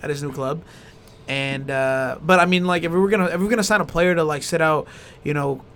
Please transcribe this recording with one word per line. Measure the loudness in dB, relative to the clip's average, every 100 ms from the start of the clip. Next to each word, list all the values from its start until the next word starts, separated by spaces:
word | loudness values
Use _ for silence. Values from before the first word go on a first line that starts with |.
at | -8
his | -6
new | -6
club. | -6 -6 -6 -10 -20 -20 -20 -20 -16 -8
And, | -6 -4 -6 -4
uh, | -2 0 0 -2 -4
but | 2 4
I | 4
mean, | 2 0
like, | 0
if | 0
we | 0
were | 2
gonna, | 2 0
if | 0
we |
were | 0
gonna | 0
sign | 2 0
a |
player | 0 0 2 2
to, |
like, | 0 -2
sit | -2 0
out, | 2 0 -2 -12 -20 -10
you | -4
know | -2 -2 -4 -10